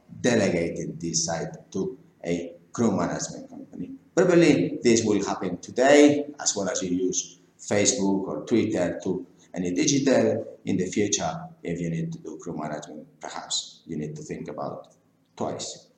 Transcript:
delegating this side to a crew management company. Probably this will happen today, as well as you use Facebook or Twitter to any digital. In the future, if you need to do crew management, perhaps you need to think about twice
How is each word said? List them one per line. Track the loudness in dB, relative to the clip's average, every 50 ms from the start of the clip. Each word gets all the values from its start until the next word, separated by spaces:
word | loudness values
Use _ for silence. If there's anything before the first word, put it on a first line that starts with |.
| _ -20 -10 -2
delegating | 0 2 2 4 2 2 2 0 0 -2 -4 -6 -8 -8 -8 -6
this | -6 -4 -2 -2 -2
side | -2 -4 -4 -6 -8 -10 -14 -16 _
to | -6 -4 -4 -4 -6 -10 -16 _ _ _ -4
a | -4 -4 -2 -4 -8 -12 -16 -20 _
crew | -2 0 0 2 2
management | 0 0 -2 -4 -6 -6 -8 -10 -12 -16 -16
company. | -16 -18 -18 -16 -12 -12 -12 -10 -12 -16 -18 _ _
Probably | 2 4 6 8 8 8 8 6 6 2 0 -2 2 4
this | 4 6 6 4
will | 2 2 2 0
happen | -2 -4 -4 -4 -4 -6 -6
today, | -10 -6 0 2 6 8 10 10 10 8 8 4 0 -4 -10 -6
as | -4 -4 -2
well | -2 -2 -2
as | -2 -2 -2
you | -2 0
use | 0 0 0 0 -2 -6 -8 -14 -20 _ _ _ _
Facebook | -4 0 2 2 4 2 2 2 0 0 0 0 -2 -4
or | -6 -8 -2
Twitter | 2 2 2 2 2 0 0 0 -2 -2 -4 -4
to | -4 -4 -4 -6 -10 _ _ _ _ -8
any | -6 -4 -2 0
digital. | 0 2 2 2 2 4 4 4 4 4 4 2 0 -4 -8 -12 -8 -4
In | -2 0 0
the | 0
future, | 0 0 0 0 0 0 -2 -2 -4 -6 -6 -10 -14 -16 -12 -8
if | -6 -4 -4
you | -4 -4
need | -4 -4 -4 -6
to | -8 -10
do | -12 -14 -14 -12
crew | -10 -10 -8
management, | -8 -6 -6 -8 -10 -10 -12 -16 -18 -18 -20 _ _
perhaps | -14 -12 -12 -12 -8 -6 -6 -6 -6 -8 -14 -20 _ -10
you | -8 -6
need | -6 -8 -8
to | -10
think | -10 -10 -10 -10 -10 -10
about | -8 -8 -8 -8 -8 -10 -14 -18 _ _ _ _ _ _ _ _ _
twice | -8 -8 -6 -6 -8 -10 -10 -12 -16 -20 _ _